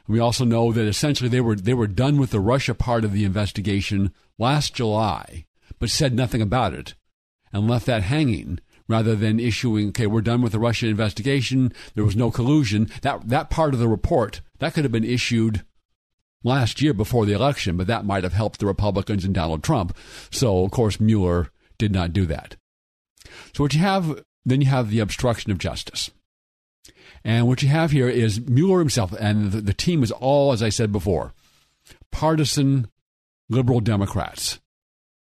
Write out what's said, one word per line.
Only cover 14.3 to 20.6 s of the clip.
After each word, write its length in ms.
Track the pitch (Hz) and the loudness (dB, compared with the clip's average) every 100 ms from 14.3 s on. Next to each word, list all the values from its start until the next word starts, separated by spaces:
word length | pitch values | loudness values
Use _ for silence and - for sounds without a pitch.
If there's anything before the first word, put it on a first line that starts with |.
| - - - | -4 -18 -8
that 160 | 160 | -4
could 100 | 160 | -2
have 80 | 135 | 0
been 120 | 113 | 0
issued 600 | 110 123 - 117 113 101 - _ _ _ _ _ _ _ | 0 -2 0 2 2 -2 -6 _ _ _ _ _ _ _
last 380 | 120 135 113 - | -2 0 0 0
year 120 | 147 | 0
before 320 | 104 104 120 104 | 0 0 2 2
the 80 | |
election, 440 | 101 139 135 101 87 | 2 0 0 -2 -2
but 100 | 92 | -2
that 160 | 113 | -2
might 200 | 101 98 | -2 -2
have 100 | 90 | -2
helped 260 | 95 107 - | -2 -2 -2
the 60 | 101 | -2
Republicans 580 | 95 104 95 - 101 | 0 0 -2 -2 -2
and 100 | 95 | 0
Donald 300 | 90 82 80 | 0 -2 -2
Trump. 320 | - 139 87 - - - - | 0 0 -2 -6 -16 -20 -12
So, 320 | - 120 90 | -2 2 2